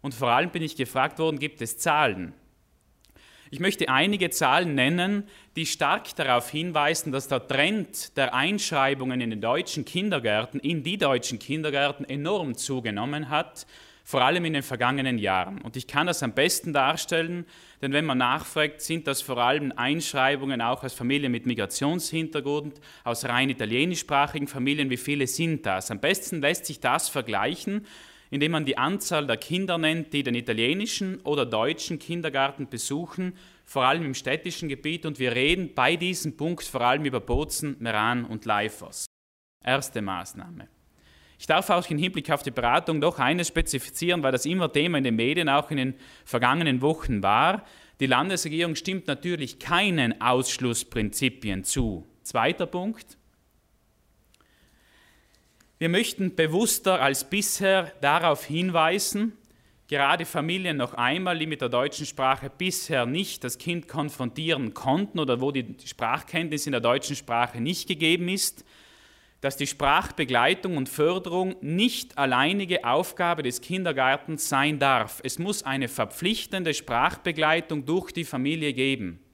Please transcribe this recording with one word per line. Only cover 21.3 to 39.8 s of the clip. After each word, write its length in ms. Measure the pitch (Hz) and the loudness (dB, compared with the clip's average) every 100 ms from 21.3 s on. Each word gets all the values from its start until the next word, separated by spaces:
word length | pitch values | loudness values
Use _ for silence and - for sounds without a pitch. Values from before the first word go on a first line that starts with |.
mit 140 | 117 123 | -2 -2
Migrationshintergrund, 1400 | 113 98 - 139 175 - 160 160 151 139 147 147 - - - | -2 -2 -2 -2 -2 -2 -4 -2 -4 -2 -2 -4 -12 -20 -10
aus 220 | - 117 | -4 -4
rein 240 | 127 120 135 | 0 2 2
italienischsprachigen 1000 | 139 107 117 165 170 - 139 143 156 143 | 0 0 2 2 0 0 2 2 0 -6
Familien. 440 | 135 127 147 139 | -2 -2 0 0
Wie 80 | 123 | -2
viele 280 | - 143 127 | -2 -2 -2
sind 380 | - 165 151 | 0 0 0
das? 260 | - 95 - | -2 -2 -4
Am 100 | 104 | -2
besten 420 | 147 190 - 170 | 0 0 -2 -2
lässt 240 | 143 175 - | 0 0 -4
sich 140 | 143 | -2
das 280 | 127 147 - | 2 2 0
vergleichen, 800 | 147 117 101 110 170 - 202 214 - - - _ | -4 -2 0 0 -2 -4 -6 -6 -20 -20 -20 _
indem 220 | 139 151 | -2 0
man 140 | 165 135 | 0 0
die 100 | 120 | 0
Anzahl 500 | 135 196 - 160 147 | 0 0 -2 -2 0
der 120 | 113 | -2
Kinder 400 | - 180 190 170 | -2 -4 -2 0
nennt, 340 | 156 165 156 | 0 0 -2
die 100 | 143 | -2
den 120 | 127 | 0
italienischen 840 | 120 120 110 117 175 220 - 190 185 | -2 0 0 2 0 -2 -4 -4 -4
oder 240 | - 147 117 | -2 0 0
deutschen 520 | 110 120 160 - 165 | 0 0 -2 -6 -8
Kindergarten 680 | - 170 160 135 135 131 135 | -6 -6 -2 0 0 -2 -10
besuchen, 720 | 120 - 143 170 - 185 180 - - | -6 -6 -6 -6 -6 -6 -8 -20 -20
vor 220 | _ 139 127 | _ 0 2
allem 180 | 156 | 2
im 100 | 156 | 0
städtischen 540 | 131 - 151 180 170 160 | -4 -4 -4 -4 -8 -6
Gebiet. 380 | 139 151 165 160 | -6 -6 -6 -6
Und 120 | 131 | -2
wir 160 | 127 | 0
reden 360 | 120 135 180 170 | 2 2 2 0
bei 220 | - 131 165 | 2 2 4
diesem 400 | 175 175 151 - | 0 -2 -4 -4
Punkt 280 | 156 175 | -4 -4
vor 180 | - 131 | -4 0
allem 240 | 120 139 147 | 2 2 0
über 140 | 123 | -2
Bozen, 560 | 98 135 151 - 151 131 | 0 -2 0 -4 -6 -4
Meran 480 | 117 107 110 123 117 | -2 0 2 0 -2
und 180 | 110 | -8
Leifers. 640 | 113 104 107 - 87 - - _ _ _ _ _ | 0 0 0 -6 -14 -10 -12 _ _ _ _ _
Erste 380 | 123 135 | -2 0